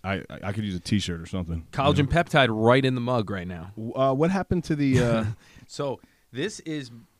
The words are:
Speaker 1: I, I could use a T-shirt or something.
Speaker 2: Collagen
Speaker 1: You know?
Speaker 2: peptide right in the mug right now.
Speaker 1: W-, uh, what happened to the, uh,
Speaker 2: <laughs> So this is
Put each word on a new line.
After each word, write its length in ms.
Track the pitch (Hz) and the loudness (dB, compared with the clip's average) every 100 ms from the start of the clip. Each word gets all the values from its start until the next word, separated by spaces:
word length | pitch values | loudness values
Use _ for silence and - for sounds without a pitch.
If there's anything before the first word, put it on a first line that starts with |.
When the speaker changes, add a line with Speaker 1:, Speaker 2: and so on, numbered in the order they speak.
Speaker 1:
I, 200 | 95 98 - 71 | -4 -6 -6 -10
I 100 | 95 | -6
could 120 | 101 | -4
use 100 | 107 | -4
a 60 | 90 | -6
T-shirt 400 | - 107 92 85 | 0 0 0 -8
or 60 | 80 | -6
something. 400 | 95 85 82 - | -6 -4 -6 -6
Speaker 2:
Collagen 260 | - 139 147 | 0 2 2
Speaker 1:
You 40 | |
know? 40 | 139 | 2
Speaker 2:
peptide 400 | 160 170 156 127 | 2 2 4 4
right 320 | 107 113 127 | 4 6 6
in 120 | 131 | 4
the 80 | 127 | 0
mug 260 | 120 123 101 | 0 0 0
right 180 | 98 87 | -6 -6
now. 240 | 87 90 104 | -10 -12 -10
Speaker 1:
W-, 180 | 113 | -8
uh, 200 | 131 135 | 0 2
what 160 | 135 165 | 4 2
happened 340 | 190 - 180 | 2 0 -2
to 100 | - | 0
the, 240 | 151 143 127 | 0 2 4
uh, 260 | 120 113 107 110 - | 4 2 -2 -6 -16
Speaker 2:
<laughs> 200 | - - | -20 -18
So 340 | - 143 120 - _ _ | -8 -6 -6 -14 _ _
this 260 | 117 185 - | -8 -8 -8
is 300 | 160 151 123 117 104 | -10 -10 -10 -18 -20